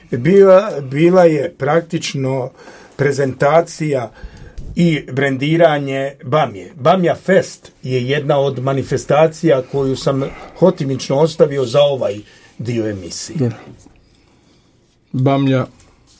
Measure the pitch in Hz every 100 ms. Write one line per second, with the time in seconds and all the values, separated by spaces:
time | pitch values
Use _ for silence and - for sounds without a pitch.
0 | - 127 135 196 196 185 214 - 131 139
1 | 170 185 170 151 127 - 135 165 165 165
2 | - 143 131 135 127 - - - - -
3 | 139 135 139 131 143 160 160 - 156 135
4 | 113 - - - - - - - 175 147
5 | 135 131 139 131 147 165 165 147 139 135
6 | 135 - 123 151 131 104 - - 147 190
7 | 170 127 - 190 - - - _ 131 127
8 | 123 147 143 143 139 127 131 139 113 135
9 | - 147 160 160 165 135 131 139 135 131
10 | 151 135 135 - - - 180 180 139 127
11 | - 139 160 - 156 139 123 113 143 135
12 | 104 104 - - _ - 117 117 107 95
13 | 87 - - 170 120 - - - - _
14 | _ _ _ _ _ _ _ _ _ _
15 | _ 127 131 139 135 131 131 _ _ _
16 | _